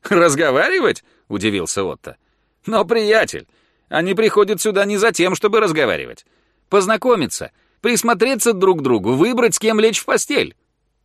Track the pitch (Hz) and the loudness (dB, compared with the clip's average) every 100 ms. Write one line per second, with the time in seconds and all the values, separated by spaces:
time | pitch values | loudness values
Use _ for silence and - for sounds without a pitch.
0 | - 185 170 139 160 131 220 370 233 - | 0 2 2 2 0 2 2 2 0 -2
1 | _ _ _ 101 104 101 82 - 95 65 | _ _ _ -4 -2 -2 -4 -4 -6 -8
2 | - - _ _ _ _ - 220 208 233 | -16 -20 _ _ _ _ -4 -2 0 0
3 | 214 220 175 73 - _ _ _ _ 151 | 2 2 0 -6 -16 _ _ _ _ -4
4 | 175 196 220 202 202 208 214 190 202 208 | -2 0 2 2 0 0 -2 0 0 0
5 | 226 185 165 180 214 214 214 156 131 80 | 0 0 -2 0 0 0 0 0 0 -2
6 | 64 58 _ _ _ _ _ 202 190 220 | -6 -16 _ _ _ _ _ 0 0 -2
7 | 254 233 131 - - _ _ _ 233 233 | 0 0 0 -6 -12 _ _ _ -2 -2
8 | 233 220 233 254 233 202 190 175 135 117 | 0 0 0 0 0 2 2 2 0 0
9 | 95 131 202 247 233 - 214 220 220 214 | 0 2 2 2 0 0 0 2 2 0
10 | - 254 - 285 - _ _ _ _ _ | -2 -2 0 -4 -4 _ _ _ _ _